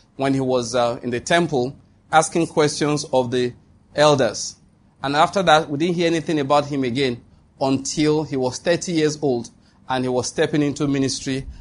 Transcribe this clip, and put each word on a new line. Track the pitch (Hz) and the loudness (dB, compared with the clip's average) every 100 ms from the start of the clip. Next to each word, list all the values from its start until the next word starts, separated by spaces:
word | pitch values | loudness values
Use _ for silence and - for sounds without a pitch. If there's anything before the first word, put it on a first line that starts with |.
| _ - | _ -4
when | 135 | -2
he | 135 | 0
was, | 131 127 117 | 0 0 0
uh, | 123 120 120 | 0 0 -2
in | 123 | -4
the | 120 | -6
temple | 120 170 170 143 127 - _ _ - | 0 0 2 -2 -4 -6 _ _ 0
asking | 156 156 175 165 | 2 2 0 -2
questions | - 151 147 151 147 - | 2 0 2 -2 -2 0
of | 131 123 | 0 0
the | 127 123 120 _ _ _ - | 0 -2 -6 _ _ _ 2
elders. | 147 139 117 104 - - _ _ _ _ | 4 6 2 -2 -10 -14 _ _ _ _
And | 139 147 | -4 2
after | 170 202 | 2 2
that, | 175 156 147 | 4 4 4
we | 143 | -2
didn't | 170 170 | -2 0
hear | 170 | 0
anything | 170 156 156 | 0 0 -2
about | 135 147 139 | 2 2 2
him | 143 | -2
again | 131 120 135 120 - _ _ - | -2 0 -2 -2 -10 _ _ -4
until | 135 135 135 - 151 151 | -2 0 -2 -2 0 0
he | 151 139 | -2 -2
was | 127 123 | -4 -4
thirty | - 170 175 | -2 -2 0
years | 165 151 151 | 0 0 0
old | 147 120 117 _ _ _ - | -2 -2 -4 _ _ _ -6
and | 131 | -4
he | 127 | -2
was | 127 117 | -2 -2
stepping | - 151 156 | -2 0 0
into | 147 135 147 | -2 -2 -2
ministry, | 139 135 131 - 135 135 - | 0 -2 -4 -6 -6 -8 -16